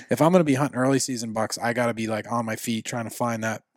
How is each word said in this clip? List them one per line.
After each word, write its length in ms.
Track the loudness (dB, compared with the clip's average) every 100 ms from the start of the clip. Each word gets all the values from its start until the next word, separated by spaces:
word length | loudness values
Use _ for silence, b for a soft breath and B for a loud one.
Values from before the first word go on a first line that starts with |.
| -2
If 100 | 2
I'm 100 | 6
gonna 100 | 6
be 120 | 6
hunting 240 | 2 2 2
early 200 | 2 2
season 340 | 0 -4 -4
bucks, 260 | -4 -4 -2
I 100 | -2
gotta 220 | 0 0
be, 120 | 0 -2
like, 240 | -4 -4
on 120 | -4 -2
my 100 | -4
feet 280 | -4 -4 -4
trying 180 | -6
to 60 | -6
find 340 | -4 -4 -2
that 180 | -4 -4 -10